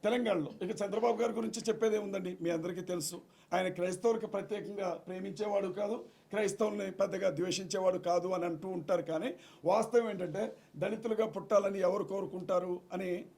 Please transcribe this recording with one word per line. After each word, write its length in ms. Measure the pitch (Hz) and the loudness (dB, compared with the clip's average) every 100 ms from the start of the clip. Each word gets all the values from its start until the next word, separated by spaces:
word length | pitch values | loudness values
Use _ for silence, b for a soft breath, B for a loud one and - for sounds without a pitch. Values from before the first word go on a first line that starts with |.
తెలంగాణలో 460 | 208 247 226 185 143 - | 2 2 4 4 2 -4
ఇక 80 | 185 | -4
చంద్రబాబు 520 | 220 208 208 233 220 | -2 0 2 4 4
గారి 100 | 233 | 2
గురించి 300 | 220 226 233 220 | 2 -2 -2 -2
చెప్పేదే 300 | 220 220 214 | 2 2 2
ఉందండి, 400 | 202 196 180 180 | -2 -4 -4 -4
మీ 100 | 170 | -2
అందరికీ 300 | 165 170 180 | -2 -2 -6
తెలుసు. 420 | 180 175 151 175 - b b | -4 -4 -4 -8 -16 b b
ఆయన 160 | 175 185 | 0 0
క్రైస్తవులకు 580 | 180 180 180 233 220 214 | 0 -2 2 2 2 0
ప్రత్యేకంగా 680 | 202 196 208 - 202 190 | -6 -4 -6 -6 -4 -4
ప్రేమించేవాడు 720 | 165 - 185 196 190 214 202 190 | -4 -6 -8 -8 -4 0 0 0
కాదు, 360 | 185 208 240 - B B | -2 -4 -4 -8 B B
క్రైస్తవుల్ని 600 | 202 208 202 214 208 196 | 0 0 2 0 0 -4
పెద్దగా 460 | 185 196 190 190 156 | 0 0 2 0 0
ద్వేషించేవాడు 640 | 180 180 185 196 185 180 | 0 -2 -2 2 2 2
కాదు 300 | 175 175 175 | 2 2 2
అని 160 | 185 | -2
అంటూ 240 | 170 160 185 | -2 -4 -4
ఉంటారు. 340 | 185 151 180 | -6 0 0
కానీ 320 | 160 160 226 359 B B | 2 -2 -2 -6 B B
వాస్తవం 460 | 160 202 220 240 226 | 2 4 6 2 2
ఏంటంటే, 460 | 196 180 156 220 - B - | -2 -4 -2 -4 -6 B -4
దళితులుగా 500 | 185 214 233 214 220 | -4 -2 -2 0 0
పుట్టాలని 540 | 196 - 208 196 196 | -2 4 4 4 2
ఎవరు 240 | 180 196 | 2 2
కోరుకుంటారు 760 | 170 190 190 180 175 180 180 180 - | -2 -4 -4 -6 0 0 0 -6 -6
అని 320 | 185 185 180 254 | -6 -4 -4 -6